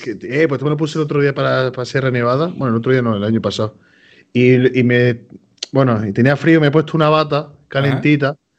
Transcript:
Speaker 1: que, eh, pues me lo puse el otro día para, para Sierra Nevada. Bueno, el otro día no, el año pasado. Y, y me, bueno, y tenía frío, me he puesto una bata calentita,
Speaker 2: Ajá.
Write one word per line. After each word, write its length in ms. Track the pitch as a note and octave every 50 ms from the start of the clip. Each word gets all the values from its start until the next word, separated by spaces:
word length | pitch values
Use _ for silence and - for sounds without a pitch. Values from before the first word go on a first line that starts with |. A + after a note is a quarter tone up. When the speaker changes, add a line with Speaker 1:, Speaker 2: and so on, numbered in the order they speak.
Speaker 1:
que, 160 | - B2 G#2 F2+
eh, 260 | F#2 G2 B2+ D3 D#3+ C#3
pues 140 | C#3 B2
me 80 | C3 D3+
lo 80 | D3+ D3
puse 200 | D#3+ D3 - D#3+
el 60 | D3+
otro 180 | D3 D3 C#3+
día 120 | C#3+ C#3+ C3+
para, 380 | C#3 C3+ C3+ B2+ C3 C3 B2+ B2
para 120 | C3 B2
Sierra 260 | - - C#3 C3 C3
Nevada. 360 | B2+ B2 A#2+ A#2+ B2+ C#3 D#3+ F3+
Bueno, 200 | F3+ - C3+ B2
el 60 | A2+
otro 160 | A2+ A2+ B2+ C3
día 80 | C3
no, 140 | A#2+ A#2 G#2+ G2+
el 60 | G2+
año 160 | G#2+ A2+ A2+
pasado. 380 | G#2 G2+ - - A2 G#2+ - _ _ _ _ _ _ _ - - _ _
Y, 480 | - B2 B2 B2 B2+ B2 B2+ B2+ - B2+
y 40 | A#2+
me, 420 | B2 B2 B2 B2 B2 A#2+ A#2 - - - - _ _ _ _ - - -
bueno, 320 | C3+ C3+ B2+ A2+ G#2 A2 G2+
y 60 | G2+
tenía 220 | A#2 A#2 C#3 C#3+ C3+
frío, 240 | - E3 E3 D#3+
me 60 | D3+ C#3+
he 40 |
puesto 240 | C#3 D#3 D#3 D#3 -
una 140 | D#3+ D#3 D3+
bata 440 | D#3 D#3 D#3 D3 D3 D3 D#3 - - - _ _
calentita, 640 | - C3+ C#3 C#3+ C3+ B2 A#2 D3 D3+ C#3+ C#3 C3+
Speaker 2:
Ajá. 80 | D3+ - _ _ _